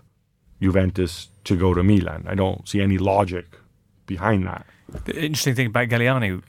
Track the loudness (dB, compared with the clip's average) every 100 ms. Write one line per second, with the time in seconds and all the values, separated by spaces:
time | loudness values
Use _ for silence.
0 | _ _ _ _ _ -2 2 4 2 0
1 | -2 -4 -16 _ -2 0 2 4 4 4
2 | 2 -6 -6 -2 -2 -4 -6 -2 0 2
3 | 2 2 0 -4 -12 -20 _ _ _ _
4 | -12 -4 0 0 -2 -8 -16 _ -16 -12
5 | -10 -6 -4 -2 -2 -2 0 0 0 2
6 | 2 2 0 -4